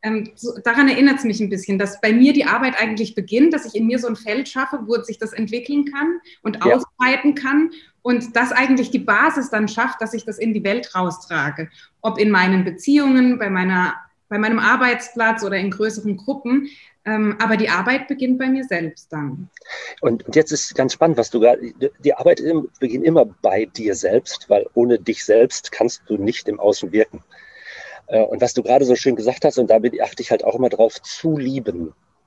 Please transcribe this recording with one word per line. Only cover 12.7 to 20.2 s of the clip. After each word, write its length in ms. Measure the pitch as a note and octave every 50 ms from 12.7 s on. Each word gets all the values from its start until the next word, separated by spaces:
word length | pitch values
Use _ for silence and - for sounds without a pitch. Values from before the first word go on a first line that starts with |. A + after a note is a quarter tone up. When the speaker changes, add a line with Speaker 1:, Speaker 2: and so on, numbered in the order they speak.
| E3+ F#3 - - C#4+ D4 C#4+ C#4 C4 B3+ B3+ B3 B3 A#3
Speaker 1:
bei 100 | A3 G3+
meiner, 460 | F#3+ F#3 F#3 F#3 F#3+ F3+ F#3 E3 - - - _ _ _ _ _
bei 80 | G#3
meinem 220 | G#3 G#3+ A3 A#3+ A3+
Arbeitsplatz 840 | - G#3 A#3+ B3+ C4 B3 A#3+ A#3+ - - - A#3 A3+ A3+ A3+ A3+ G#3
oder 140 | G3 F#3+
in 140 | F#3+ F#3 G3+
größeren 480 | F#3+ G3+ G#3+ A3 G#3+ A3 G3+ G#3 G3+ F#3
Gruppen. 500 | - - C4+ C4+ - A#3+ B3 C#4 C#4+ - - - - _ _ _ _
Ähm, 300 | G#3 A3 G#3+ G#3+ G#3 G3+ G#3
aber 160 | A3 A3 A3
die 140 | G#3 A3 -
Arbeit 360 | - F3+ F#3 B3 B3+ C#4 C4+
beginnt 320 | - C#4 C4 C4 B3+ B3+ B3+
bei 100 | C4 C4
mir 160 | C4 C4+ C4
selbst 460 | C4 F#3+ E3+ E3 D#3+ D#3 - - _
dann. 380 | - D#3 D3 C#3+ D3 D3+ F#3 F#3 _ - _ - - - - - - - -
Speaker 2:
Und, 200 | - A#2 A2+